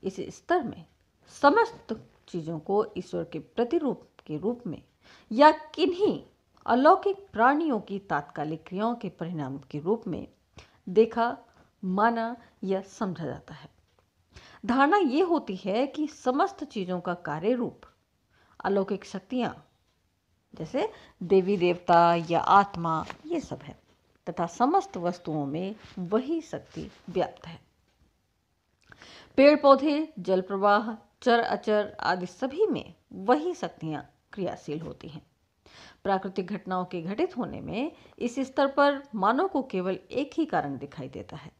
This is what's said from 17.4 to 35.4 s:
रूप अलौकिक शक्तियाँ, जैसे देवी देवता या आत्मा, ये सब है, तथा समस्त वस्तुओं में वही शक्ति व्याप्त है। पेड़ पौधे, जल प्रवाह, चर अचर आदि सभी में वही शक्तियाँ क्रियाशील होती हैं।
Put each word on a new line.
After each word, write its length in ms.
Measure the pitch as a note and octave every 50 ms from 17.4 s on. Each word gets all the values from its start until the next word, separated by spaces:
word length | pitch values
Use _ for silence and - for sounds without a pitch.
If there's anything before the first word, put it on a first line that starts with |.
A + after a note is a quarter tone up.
| D#3+ G#3 B3
रूप 280 | B3 B3 D#3+ - - - - _ _ _ _ _ _ _ _ _ _ _ _ _ _ -
अलौकिक 400 | F#3+ G3 G3 F#3+ G3 G#3 F#3+ -
शक्तियाँ, 600 | - - F#3+ - _ - B3+ A#3+ F3 - - - _ _ _ _ _ _ _ _ _ _ _ _ _ _ _ _ _ -
जैसे 360 | - D#3+ D3+ - C4 F#4 A4 - - - - _ _ F#3+
देवी 340 | E3+ G3 F#3+ F3+ F3+ G#3 F#3+
देवता 580 | E3+ F3 F3+ F3 - - F3 E3+ E3+ E3+ E3+
या 240 | E3+ E3 D#3+ E3+ E3
आत्मा, 680 | - - E3+ G3 G3 G3 - - E3+ E3+ D#3+ D#3+ D#3 - - - -
ये 140 | D4+ E4+ E4
सब 200 | - - - C3+ C3+
है, 160 | C#3+ - _ _ _ _ _ _ _ _ _ _ -
तथा 160 | E3+ - F3
समस्त 520 | E3+ - - A#3+ C4 E4+ G4 - - - F#3+
वस्तुओं 480 | E3+ F3 F3 - - - D#3 D#3 C#3+
में 300 | C#3 C3+ D#3+ F#3 F#3+ G#3+ A3 - - - -
वही 420 | F3+ E3+ G3 A3+ B3+ C4+ E4 E4
शक्ति 500 | - - - - - - - E3 D#3 - - - _ -
व्याप्त 380 | F3 F#3+ F3 - - - - E3+
है। 120 | E3 - _ _ _ _ _ _ _ _ _ _ _ _ _ _ _ _ _ _ _ _ _ _ _ _ _ _ - _ - - - - - - _
पेड़ 240 | - C4+ C#4+ D4+ D4
पौधे, 540 | D4 C#4 C4+ C4+ C4+ D#4 D4 D4 D#4+ D#4 - -
जल 220 | F3 F3+ F#3+ F#3
प्रवाह, 540 | F#3 F#3 G3+ G3 F#3+ G#3 G3+ G#3 G#3+ A3 A3+ A3 - _ _ _
चर 180 | - B3+ A#3 A#3
अचर 580 | A#3 - - G3+ - - G#3+ G#3 G#3 G#3 - -
आदि 260 | - - F3 F#3 F3+
सभी 420 | F3+ - - - C4+ C#4+ D#4+ A4 G#4+
में 260 | C#4+ E3 - - E3+ _ _ _ -
वही 400 | F#3 F#3+ G3+ B3 D4+ D4+ F4+ F4
शक्तियाँ 560 | - - E3+ - - - D#3+ D3+ C#3+ - - _ _ _ _ -
क्रियाशील 480 | - F#3+ - - - - - D3 D#3
होती 260 | E3 - - - - -
हैं। 200 | C#3 E3 _ _ _ _